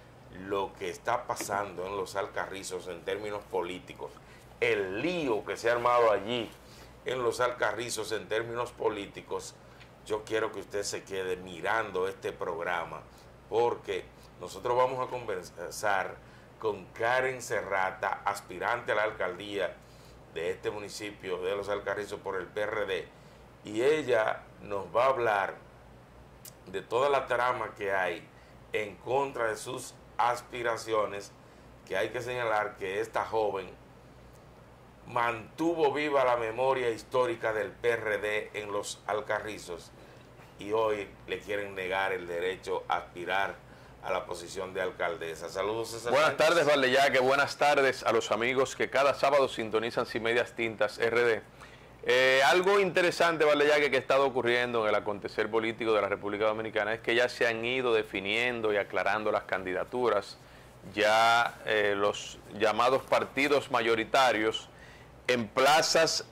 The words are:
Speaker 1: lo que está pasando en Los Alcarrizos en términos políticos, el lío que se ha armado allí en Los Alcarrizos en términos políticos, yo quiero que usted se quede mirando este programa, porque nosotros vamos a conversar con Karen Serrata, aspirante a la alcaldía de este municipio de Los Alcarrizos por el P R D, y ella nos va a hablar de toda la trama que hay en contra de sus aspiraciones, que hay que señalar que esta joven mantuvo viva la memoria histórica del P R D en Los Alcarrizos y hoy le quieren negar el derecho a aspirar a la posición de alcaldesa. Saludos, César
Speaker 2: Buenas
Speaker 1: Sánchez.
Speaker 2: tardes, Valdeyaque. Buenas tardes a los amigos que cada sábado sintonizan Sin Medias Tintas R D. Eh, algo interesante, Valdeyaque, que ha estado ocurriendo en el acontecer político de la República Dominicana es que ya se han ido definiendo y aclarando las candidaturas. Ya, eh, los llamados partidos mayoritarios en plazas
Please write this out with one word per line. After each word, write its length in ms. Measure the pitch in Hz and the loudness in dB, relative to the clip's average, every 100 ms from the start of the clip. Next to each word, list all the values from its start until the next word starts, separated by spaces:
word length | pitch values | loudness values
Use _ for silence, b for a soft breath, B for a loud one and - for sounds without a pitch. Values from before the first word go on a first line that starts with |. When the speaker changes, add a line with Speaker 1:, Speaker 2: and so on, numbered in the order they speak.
| B B - 90 95 | B B -20 -16 -4
Speaker 1:
lo 260 | 101 95 - | -2 -2 -6
que 100 | 95 | -8
está 380 | 85 - 120 - | -6 -2 -2 -2
pasando 600 | 113 - 101 101 87 92 | -6 -2 -2 -4 -6 -6
en 120 | 101 | -6
Los 180 | 90 98 | -4 -4
Alcarrizos 720 | 92 - 87 92 90 92 90 | -4 -4 -6 -8 -8 -10 -8
en 160 | 85 | -10
términos 380 | 85 98 107 104 98 | -6 -6 -4 -8 -4
políticos, 600 | 95 87 90 - 67 73 - B B B - | -4 -4 -6 -12 -14 -14 -14 B B B -2
el 440 | 120 107 95 101 | 0 2 0 -2
lío 420 | 151 180 143 104 | -2 -2 0 -2
que 140 | 92 95 | -2 -2
se 100 | 113 | 0
ha 60 | |
armado 360 | 120 120 120 113 | 2 4 4 6
allí 380 | 101 98 120 104 - B B B B | 4 0 -4 -6 -10 B B B B
en 160 | - 127 | -6 -2
Los 200 | 120 113 | -2 2
Alcarrizos 720 | 123 123 117 104 120 110 101 | 0 2 -2 -2 -6 -6 -4
en 160 | 107 90 | -6 -2
términos 420 | 110 117 117 117 | -2 -2 -4 -6
políticos, 840 | - 110 104 98 92 - 95 - - B B B - - | -2 -4 -2 -8 -12 -10 -8 -8 -16 B B B -20 -6
yo 160 | 107 | -6
quiero 300 | - 110 107 | -2 -2 -2
que 80 | 101 | -4
usted 240 | 87 101 | -6 -6
se 180 | 101 98 | -4 -6
quede 320 | - 95 92 | -6 -6 -4
mirando 720 | 90 92 85 90 113 107 92 95 | -4 -6 -6 -2 0 0 -2 -2
este 240 | 95 107 | -4 -8
programa, 720 | 90 92 82 85 87 80 78 - B B - - | -6 -6 -4 -4 -4 -4 -10 -16 B B -20 -2
porque 540 | 107 120 107 - 92 - B B - | 2 2 0 -4 -6 -6 B B -16
nosotros 360 | 90 117 123 123 | -12 -8 0 2
vamos 280 | 127 131 | 4 2
a 60 | 123 | -4
conversar 1040 | 127 117 92 85 - 87 - 107 98 92 87 B B B - | -6 -6 -6 -8 -12 -10 -4 0 0 0 -8 B B B -6
con 240 | 110 98 87 | -4 -4 -10
Karen 500 | - 113 127 131 127 | -4 0 2 0 -4
Serrata, 800 | - 107 92 98 95 92 98 - | -4 -4 -2 0 0 -2 -4 -2
aspirante 680 | 101 101 - 90 95 120 120 | -4 -4 -8 -6 -2 -2 0
a 20 | |
la 80 | 110 | 0
alcaldía 720 | 107 - 92 90 104 101 87 - B B B B - | 0 -2 -4 -4 -6 -4 -4 -4 B B B B -14
de 200 | - 85 | -6 -4
este 180 | 95 117 | -4 -6
municipio 680 | 107 101 - 104 101 92 90 | -6 -10 -10 -10 -10 -6 -4
de 180 | 92 101 | -2 -2
Los 120 | 98 | -2
Alcarrizos 520 | 101 101 98 101 98 | -4 -2 -4 -4 -8
por 160 | 95 95 | -6 -6
el 100 | 87 | -6
P 140 | 104 | -4
R 260 | 104 107 98 | -2 -2 -2
D, 220 | 90 73 B B B B - | -4 -6 B B B B -18
y 180 | 110 107 | -8 0
ella 600 | 131 156 127 117 110 - - - | 2 2 2 2 2 -2 -10 -18
nos 220 | 101 101 90 | -8 -6 -2
va 120 | 98 131 | 2 2
a 20 | |
hablar 480 | 131 117 101 92 78 - - - - - - - - - - - | 2 2 2 0 -4 -16 -20 -20 -20 -20 -20 -20 -20 -20 -20 -12
de 160 | 95 | -12
toda 260 | - 117 139 | -4 0 2
la 160 | 139 - | 2 0
trama 480 | 120 123 120 107 - | 0 0 0 -4 -6
que 140 | 98 | -2
hay 340 | 98 90 82 78 B B B - | 0 0 -4 -10 B B B -8
en 220 | 104 104 | -6 -6
contra 540 | 90 120 131 139 127 113 | -10 -2 -2 0 -2 -2
de 80 | 107 | -2
sus 380 | 123 127 - - - - | -8 -10 -12 -16 -14 0
aspiraciones, 1120 | 117 120 - 123 117 113 110 110 98 101 101 - B B B - | 0 0 -6 -4 -2 -2 0 0 0 -4 -12 -18 B B B -20
que 120 | - 92 | -6 -2
hay 140 | 113 | -2
que 120 | 127 | -4
señalar 540 | 120 123 117 107 104 - | -6 -4 0 0 0 -6
que 240 | 95 98 | -6 -4
esta 240 | 113 120 | -4 -4
joven 580 | 98 110 107 98 90 - - - - - - - - - - - - - | -2 0 0 -2 -8 -14 -20 -20 -20 -20 -20 -20 -20 -20 -20 -20 -20 -20
mantuvo 880 | - 120 117 113 104 - 165 165 147 | -6 -2 0 -2 -10 -4 -2 2 2
viva 320 | 143 151 139 | 2 2 4
la 120 | 127 120 | 4 2
memoria 520 | 113 113 131 131 120 | 0 0 2 2 0
histórica 640 | 110 - 127 123 113 113 | -2 -2 0 2 0 -2
del 200 | 107 95 | 0 -2
P 180 | 85 117 | -2 0
R 280 | 117 107 101 | 0 0 0
D 320 | 104 107 - | 0 -2 -4
en 160 | 104 104 | -8 -4
Los 300 | 101 101 - - | -4 -4 -8 -4
Alcarrizos 840 | 104 104 107 104 95 85 82 - B B B B B B - | -4 -2 -4 -4 -10 -10 -12 -14 B B B B B B -14
y 100 | 98 | -2
hoy 380 | 110 110 107 98 - - | 0 2 0 -6 -12 -8
le 140 | 92 | -8
quieren 340 | 90 104 101 | -4 -6 -6
negar 380 | 95 92 95 95 | -6 -2 0 0
el 160 | 95 87 | -2 -4
derecho 560 | 85 92 92 - 90 - | -4 -4 -4 -4 -6 -2
a 100 | 82 | -4
aspirar 580 | - 87 87 95 98 - B B B B | -4 -10 -2 -2 -2 -6 B B B B
a 80 | - | -4
la 120 | 92 | -4
posición 480 | 90 90 85 92 92 | -4 -10 -10 -8 -6
de 80 | 92 | -4
alcaldesa. 680 | 92 90 87 82 82 80 85 | -4 -2 -4 -4 -8 -8 -8
Saludos, 420 | 92 98 113 110 | -4 -2 -2 -6
César 220 | 113 117 | -6 0
Speaker 2:
Buenas 160 | 131 156 | 2 2
Speaker 1:
Sánchez. 180 | 139 156 | 4 4
Speaker 2:
tardes, 200 | 170 147 | 4 4
Valdeyaque. 520 | 147 127 131 139 127 | 4 4 4 4 4
Buenas 380 | 127 135 135 - | 4 4 2 2
tardes 480 | 147 143 135 123 | 4 6 4 2
a 80 | - | 2
los 180 | 113 - | 2 2
amigos 460 | 107 117 131 127 - | 0 2 2 0 0
que 140 | 110 | 0
cada 220 | 131 139 | 4 2
sábado 360 | - 139 143 131 | 4 4 4 2
sintonizan 580 | - 110 107 113 131 120 | 0 -2 0 0 -2 -4
Sin 160 | 120 | -2
Medias 300 | 113 117 117 | 0 2 0
Tintas 460 | - 113 107 104 - | -2 -4 0 -2 0
R 220 | 117 117 | 0 4
D. 220 | 120 107 - B B B B B | 4 2 -2 B B B B B
Eh, 360 | 120 123 131 131 139 | 2 4 6 6 6
algo 320 | 180 185 202 | 6 4 4
interesante, 640 | 190 180 175 156 170 165 | 4 4 2 4 2 4
Valdeyaque, 460 | 151 147 147 151 143 | 4 6 6 6 4
que 60 | 127 | 2
ha 40 | |
estado 240 | 120 135 | 2 4
ocurriendo 600 | 139 127 120 120 123 117 | 4 2 2 2 2 2
en 60 | 107 | 2
el 40 | |
acontecer 560 | 104 98 101 95 - 107 | 2 0 -6 -6 -2 0
político 420 | 113 113 113 110 | 2 0 -2 2
de 60 | 107 | 2
la 80 | 98 | 2
República 360 | 98 101 101 | 0 -2 0
Dominicana 500 | 110 110 110 104 104 | 0 0 -2 -2 -2
es 60 | 113 | -2
que 160 | - 117 | 0 2
ya 120 | 123 | 2
se 200 | - 120 | 2 0
han 160 | 113 | 0
ido 280 | 117 131 123 | -2 0 2
definiendo 800 | 110 107 101 95 110 123 120 110 | 2 2 -4 -2 0 0 0 0
y 40 | 104 | 0
aclarando 560 | 95 98 92 104 107 | 0 0 0 0 0
las 100 | 104 | -2
candidaturas. 960 | - 95 92 90 90 123 123 101 - - B B B B 101 | -2 -4 -2 -4 -4 0 2 0 -2 -14 B B B B -10
Ya, 600 | 98 104 110 113 120 117 - - | 2 4 6 6 6 2 -2 -2
eh, 280 | 107 104 101 | 2 2 2
los 420 | 104 - - - - | 0 0 -8 -14 -16
llamados 480 | - 107 107 120 131 | 0 0 4 4 2
partidos 720 | - 120 110 - 143 117 - | 2 0 0 0 2 2 2
mayoritarios 960 | 123 113 113 110 - 131 107 110 - - B B B B - - | 0 2 2 2 4 4 4 2 -2 -8 B B B B -10 0
en 180 | 123 107 | 0 0
plazas 800 | - 135 160 - 165 160 - - | 4 6 6 6 4 4 0 0